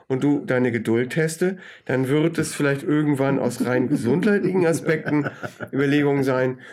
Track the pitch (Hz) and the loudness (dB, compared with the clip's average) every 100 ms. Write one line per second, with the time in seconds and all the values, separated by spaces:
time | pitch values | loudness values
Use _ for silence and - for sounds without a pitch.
0 | - 131 143 143 - 127 123 117 110 113 | -6 -2 0 0 0 0 2 0 0 0
1 | 127 165 160 156 180 190 - - - 131 | 0 -2 -2 0 -2 -4 -12 -14 -4 -2
2 | 131 147 165 165 156 - 143 139 - 151 | 0 2 0 -2 -4 -2 0 0 0 0
3 | 151 135 135 139 123 - 123 123 127 151 | 2 0 0 0 -2 -2 0 0 0 0
4 | - 196 208 202 180 185 165 151 151 156 | 0 2 2 2 2 2 2 2 0 -2
5 | 156 147 139 - - - 117 131 139 143 | 0 -2 -2 -6 -14 -14 -6 -2 2 2
6 | 143 143 135 127 131 131 - | 2 2 2 2 0 -2 -10